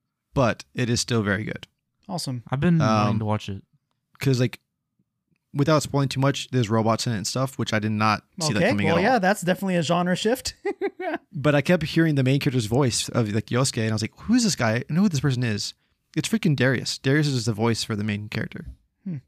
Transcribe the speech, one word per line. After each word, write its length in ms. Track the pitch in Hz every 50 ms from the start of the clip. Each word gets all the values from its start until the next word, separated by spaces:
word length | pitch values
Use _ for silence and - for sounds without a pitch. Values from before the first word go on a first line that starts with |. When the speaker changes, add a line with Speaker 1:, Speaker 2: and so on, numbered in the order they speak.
| _ _ _ _ _ _ -
Speaker 1:
but 320 | 143 131 110 - - - _ -
it 160 | - 127 110
is 100 | 120 110
still 220 | - - 123 113 104
very 200 | 104 98 95 104
good. 220 | - - - - - _ _ _ _ _ _ _ -
Speaker 2:
Awesome. 340 | 196 165 - 143 127 120 - -
Speaker 3:
I've 100 | - 139
been 220 | 156 180 170 165
Speaker 1:
Um, 60 | 107 107 110 107 104
Speaker 3:
wanting 140 | 104 104 110
to 60 | 110
watch 220 | 104 107 104 - -
it. 140 | 98 98 - _ _ _ _ _ _ _ _ _ _ -
Speaker 1:
'cause, 200 | - 135 135 120
like, 200 | 127 117 - - _ _ _ _ _ _ _ _ _ _ _ _ _ _ _ _ _ _ -
without 300 | 143 143 165 156 147 -
spoiling 260 | - - 143 139 131
too 100 | - 131
much, 300 | 135 139 139 - - -
there's 180 | - 127 120 98
robots 360 | 113 113 107 113 110 110 -
in 60 | 123 117
it 40 |
and 100 | 98 -
stuff, 300 | - - 127 131 135 - -
which 140 | 117 - -
I 60 | 107
did 120 | 104 110
not 320 | 107 107 107 107 104 - - _ _ -
see 120 | 160 151 107
that 60 | 110 170
Speaker 2:
Okay, 60 | 202
Speaker 1:
coming 180 | - - -
Speaker 2:
well, 100 | - 165
Speaker 1:
at 60 | 170 185
Speaker 2:
yeah, 100 | 226 262
Speaker 1:
all. 60 | 226
Speaker 2:
that's 220 | 180 180 208 -
definitely 340 | - 170 185 - 196 190 180
a 80 | 175 160
genre 320 | 127 170 175 175 180 180
shift. 400 | - - 214 247 - - - - _
<laughs> 40 | - 392 - - 370 370 - - 359 349 311 - _ _ -
Speaker 1:
But 200 | 151 127 151 143
I 60 | 147
kept 220 | 135 - 180 165 156
hearing 300 | - - 165 165 160 151
the 80 | 139 127
main 160 | 131 135 139
character's 280 | - 147 123 127 107
voice 420 | 104 117 131 147 120 104 - - -
of, 180 | - 120 117 104 101
like, 140 | 110 -
Yosuke, 320 | - 117 120 135 - - 120
and 80 | 110 110
I 40 | 110
was 100 | 107 113
like, 100 | - _ -
"Who's 220 | - 185 226 254 233
this 120 | 202 -
guy? 200 | - 120 110 110
I 180 | 120 - - 147
know 80 | 175
who 80 | 202 214
this 100 | 160 131
person 240 | - 147 127 120 127
is." 300 | 117 104 101 - - - _ _ _ _ _ _ _ -
It's 140 | 160 139 -
freaking 260 | - 220 - 180 143
Darius. 440 | 127 120 131 127 - - - - -
Darius 260 | - 135 139 156 151
is 180 | 147 135 123 107
the 80 | 117 107
voice 300 | 101 113 117 113 - -
for 120 | - 110
the 80 | 101 104
main 260 | 107 104 101 107 104
character 380 | - 110 - - - - - - - - _ _ _ _ -
Speaker 2:
Hmm. 140 | 190 170 131 -